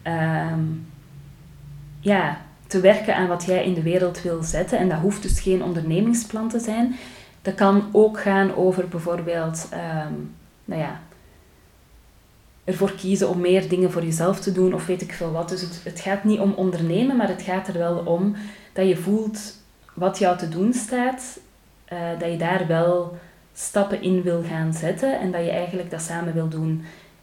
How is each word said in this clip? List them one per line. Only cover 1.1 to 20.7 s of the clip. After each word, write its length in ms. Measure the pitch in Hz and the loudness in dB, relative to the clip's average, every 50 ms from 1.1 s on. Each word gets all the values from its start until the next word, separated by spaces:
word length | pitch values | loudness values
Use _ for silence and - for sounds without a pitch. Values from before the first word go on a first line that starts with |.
| - - - - - - - - - - - - - - - - - - | -20 -20 -20 -20 -20 -20 -20 -20 -20 -20 -20 -18 -18 -18 -18 -18 -18 -2
ja, 420 | - 202 202 190 165 147 151 - - - - - - - | 2 2 4 4 2 0 -4 -6 -10 -16 -20 -20 -10 -4
te 120 | - 185 | 0 6
werken 360 | 180 190 208 208 - - - | 8 8 8 8 4 0 0
aan 120 | - 185 175 | 0 0 0
wat 180 | 175 175 175 | 0 -2 0
jij 200 | 185 185 180 - | 0 0 2 2
in 80 | 185 180 | 0 0
de 80 | 165 | 0
wereld 400 | 160 165 175 185 180 175 175 - | 0 0 2 2 2 0 -2 -4
wil 220 | - 180 165 165 165 | -4 -4 -4 -4 -4
zetten. 360 | 160 - 156 190 - 247 220 | -2 -2 -2 0 0 0 2
En 100 | 180 185 | 2 2
dat 100 | 160 160 | 2 2
hoeft 220 | 165 202 208 - | 2 0 0 0
dus 180 | - - - - | 0 0 2 2
geen 240 | - 190 185 185 - | 2 2 2 2 0
ondernemingsplan 880 | 180 175 165 156 156 160 185 214 233 233 233 - - - 220 226 226 | -2 -2 -2 0 0 2 2 4 2 2 0 0 -4 -6 -4 -4 -2
te 100 | 247 226 | -2 -2
zijn. 360 | 233 214 214 226 240 247 254 - - - - - - - - - | -2 -2 0 0 0 0 0 -4 -10 -16 -18 -20 -20 -20 -20 -8
Dat 140 | - 190 185 | -6 -6 0
kan 340 | - 202 196 196 202 202 - | 4 6 6 6 6 4 4
ook 300 | - 208 214 214 214 - | 6 6 6 6 4 0
gaan 340 | - 202 196 196 196 190 - | 0 2 4 4 4 4 2
over 320 | - 180 185 185 185 180 175 | 4 2 4 4 2 -2 -4
bijvoorbeeld, 800 | - 170 160 175 170 175 165 170 170 165 160 160 160 165 - - | -6 -6 -4 -4 -4 -2 -2 -2 -2 -2 -2 -2 -4 -6 -8 -8
ehm, 420 | - 170 170 165 160 156 151 151 151 147 151 151 - - - - _ _ - | -8 -8 -6 -6 -4 -4 -4 -6 -6 -8 -10 -12 -14 -18 -20 -20 _ _ -12
nou 160 | - - 160 | -6 -4 -4
ja, 180 | 147 139 - - - - - - - - - - - - - - - _ _ _ _ _ - - - _ _ _ _ _ _ _ - _ _ - _ | -4 -4 -6 -10 -16 -20 -20 -20 -20 -20 -20 -20 -20 -20 -20 -20 -20 _ _ _ _ _ -20 -20 -20 _ _ _ _ _ _ _ -20 _ _ -10 _
ervoor 280 | 185 180 - 196 190 | -6 -2 0 0 0
kiezen 380 | - - - 185 196 185 - - | 0 -4 -2 0 2 2 2 0
om 120 | 180 175 | 0 2
meer 280 | 175 180 180 190 - 160 | 2 4 4 4 4 2
dingen 220 | 180 180 185 175 | 2 2 2 2
voor 120 | 160 170 165 | 2 0 -2
jezelf 360 | 165 160 160 165 185 190 - | -2 -2 0 0 0 0 0
te 120 | - 202 | -2 -2
doen 220 | 180 185 185 185 180 | 2 2 2 2 2
of 120 | - - | 0 -2
weet 160 | - 180 180 | -4 -4 -4
ik 120 | - - - | -6 -8 -8
veel 180 | - 170 165 | -6 -6 -4
wat. 180 | 156 165 170 - | -4 -4 -4 -6
Dus 120 | 190 175 | -6 -8
het, 200 | 180 170 - - - | -8 -10 -12 -12 -14
het 160 | 175 160 - | -14 -12 -8
gaat 240 | - 190 202 202 - | -4 -2 -2 2 2
niet 160 | 214 214 220 | 2 2 4
om 140 | 202 196 196 | 2 2 2
ondernemen, 640 | - 190 185 170 165 170 165 170 208 247 277 254 | 2 0 0 0 0 0 0 2 2 2 2 4
maar 120 | 240 208 180 | 2 2 2
het 140 | 185 180 | 0 -4
gaat 260 | - - 180 190 190 - | -4 -4 -2 -2 -2 -2
er 100 | 170 170 | -2 -2
wel 200 | 170 170 170 170 | 0 0 0 -2
om 380 | 170 170 170 175 190 208 202 - - - - - - - - | 0 0 0 2 2 0 0 -2 -6 -12 -16 -18 -20 -8 -2
dat 140 | 190 190 190 | 2 2 2
je 100 | 175 160 | 2 2
voelt 600 | - 196 208 220 214 214 220 - - - - - - _ _ _ _ - - | 2 0 0 0 0 -2 -6 -8 -10 -14 -16 -20 -20 _ _ _ _ -18 -6
wat 260 | 165 180 190 190 - | -2 -2 0 2 2
jou 180 | 202 180 180 175 | 2 2 2 2
te 120 | 175 165 | -2 -4
doen 240 | 160 175 190 233 | -2 0 2 2